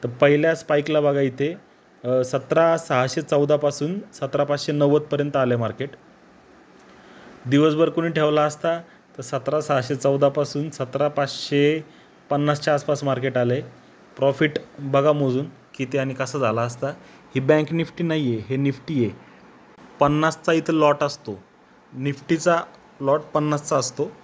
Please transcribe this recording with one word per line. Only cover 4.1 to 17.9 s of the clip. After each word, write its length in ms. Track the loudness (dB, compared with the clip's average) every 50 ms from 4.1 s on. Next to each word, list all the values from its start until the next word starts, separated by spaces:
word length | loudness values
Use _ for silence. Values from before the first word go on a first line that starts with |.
| -12
सतरा 320 | -10 -10 -6 -2 -2 -2
पाचशे 280 | -2 -2 -4 -2 -4 0
नव्वदपर्यंत 640 | 2 4 4 4 4 2 0 -4 -2 -2 -2 0
आलं 200 | 0 2 2 0
market. 340 | 0 -2 -4 -4 -6 -10 -10 -10 -16 -20 -20 -20 -20 _ _ _ -20 _ _ -20 -20 -20 _ -20 -20 -20 -20 -20 -20 -20 -20 -20 -20 -20 -20 -20 -16 -6
दिवसभर 420 | 0 2 4 4 4 4 4 2 2
कोणी 200 | 2 -2 -2 -2
ठेवला 340 | 0 0 0 2 2 2 2
असता 360 | 0 -2 -2 -2 -2 -2 -2 -6 -14 -20 -20 _ _ _
तर 60 | -16 -12
सतरा 380 | -6 -8 -6 -4 -2 -2 -2
सहाशे 360 | 0 0 0 0 0 -2 -4
चौदापासून 760 | -2 0 0 2 4 2 2 2 0 -4 -2 -4 -6 -6 -6
सतरा 380 | -6 -8 -10 -6 -2 -2 -2 0
पाचशे 760 | 0 -2 -4 -4 -4 -10 -8 -2 2 2 4 4 2 0 -4 -10 -20 -20 -20 -20 -20 -20 _ _
पन्नासच्या 440 | -2 0 2 0 0 0 0 0 0
आसपास 300 | 0 0 -2 -4 -2 0
market 340 | -2 -2 -2 -2 -2 0 0
आलं 140 | 0 2 0
आहे. 100 | -2 -4 -10 -18 -20 -20 -20 -20 -20 -20 -20 -6
Profit 420 | 0 0 0 2 2 0 0 0 -4 -10 -10 -18 -12
बघा 340 | -8 0 0 2 4 4 2
मोजून 340 | 2 2 0 0 -2 -4 -6 -10 -20 -20 _ _
किती 240 | -8 -8 -4 -2 -4
आणि 160 | -2 -2 -4
कसा 240 | -6 -6 -6 -4 -2
झाला 240 | 0 0 0 0 -2
असता. 260 | -4 -4 -6 -6 -8 -8 -8 -16 -20 -20 -20 -20 -6 -6
ही 60 | -4
बँक 320 | 2 4 4 4 4 0 -2
nifty 320 | -4 -4 -4